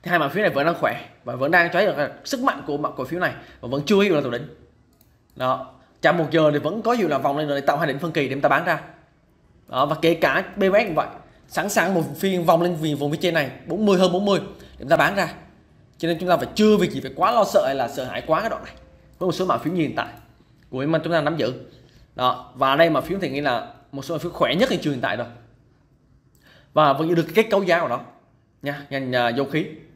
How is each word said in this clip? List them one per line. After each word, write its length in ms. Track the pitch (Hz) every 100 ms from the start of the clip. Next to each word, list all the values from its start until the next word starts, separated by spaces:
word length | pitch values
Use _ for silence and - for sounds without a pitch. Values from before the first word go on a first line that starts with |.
Thì 80 | 180
hai 80 | 180
mã 100 | 143
phiếu 140 | 170
này 80 | 202
vẫn 160 | 135 156
đang 80 |
khỏe 300 | 170 127 113 - -
và 120 | 123 123
vẫn 140 | 139
đang 180 | 175 170
thấy 140 | 170 202
được 100 | 143 139 -
sức 160 | - 254
mạnh 220 | 262 277 190
của 100 | 143
mã 140 | 135
cổ 140 | -
phiếu 160 | 127 170
này 120 | 165 123 - -
và 80 | 117
vẫn 140 | 139 147
chưa 140 | 196
hiểu 140 | 202
là 60 | 151
tụ 100 | 131
đỉnh. 180 | 120 151 - - _ _ _ _ _ _ -
Đó, 340 | 131 120 - - _ _
chạm 160 | 160 170
một 80 | 147
giờ 200 | 160 151
thì 60 | 147
vẫn 240 | 151 214
có 100 | 220
hiệu 160 | 240 170
là 100 | 135
vòng 200 | 139 143
lên 100 | 151
để 120 | 139
tạo 160 | 139 143
hai 100 | 160
đỉnh 120 | 139
phân 140 | 170
kỳ 160 | 156 139
để 60 |
chúng 60 | 110
ta 80 | -
bán 160 | 139
ra. 160 | 175 165 - - _ _ _ _ _ _ -
Đó, 180 | 127 147
và 100 | 151
kể 120 | 165
cả 300 | 170 147 151 190 -
B 40 |
V 140 | 190
S 120 | 202 220
cũng 80 |
vậy, 120 | 151 123 - - _ _
sẵn 200 | - 190
sàng 260 | - 175
một 80 | 185 143 143
phiên 260 | 196 180
vòng 180 | 165 165
lên 140 | 175 165
vì 140 | 156
vùng 160 | 139 143
phía 80 | 165
trên 140 | 185
này, 160 | 165 131 - -
bốn 200 | 175 214
mươi, 120 | 180
hơn 140 | 185
bốn 120 | 180
mươi, 160 | 202 185 - -
để 160 | - -
chúng 100 | 131
ta 80 | 160
bán 180 | 151
ra. 180 | 196 160 - - _ _ _ _ _
Cho 100 | 165
nên 100 | 170
chúng 100 | 180
ta 80 | 165
phải 120 | 120
chưa 220 | - 214 208
việc 140 | 180
gì 100 | 190
phải 120 | 135 -
quá 160 | 185
lo 120 | 226
sợ 180 | 202 196 135
hay 80 |
là 140 | 139 117
sợ 160 | -
hãi 180 | 127 104 160
quá 140 | 160
cái 100 | 220
đoạn 140 | -
này. 100 | - - - - _ _
Với 80 | 185
một 60 |
số 120 | 160 185
mã 120 | 117
phiếu 140 | 151
như 100 | 180
hiện 140 | 143 117
tại 120 | - - _ _ _ _ _
của 100 | 127
em 140 | 143 160
chúng 80 | 160
ta 80 | 165
nắm 160 | 147 160
giữ. 160 | 117 127 - - _ _ _
Đó, 380 | - 127 - -
và 220 | 123 135 143
đây 140 | 170
mã 100 | 147
phiếu 180 | - 190
thì 100 | 160
nghĩ 100 | 135
là 320 | 147 120 - - _
một 120 | 139
số 100 | 131
mã 40 | 160
phiếu 120 | 170
khỏe 240 | - 123
nhất 140 | 151 254
thị 60 | 180
trường 100 | 151
hiện 100 | 135
tại 140 | - 110
rồi. 100 | - - - _ _ _ _ _ _ _ _ _ _ _ _
Và 200 | 151 151
vẫn 160 | 135 160
giữ 60 |
được 80 | 170
cái 220 | 160 220
kết 60 | 226
cấu 120 | 202
giá 180 | 185 170
của 80 | 147
nó 120 | 123 - _ _ _ _ _
nha, 240 | 143 143 143
ngành, 240 | 139 131
à, 140 | 127 120
dầu 180 | 123 139
khí. 200 | 156 - - -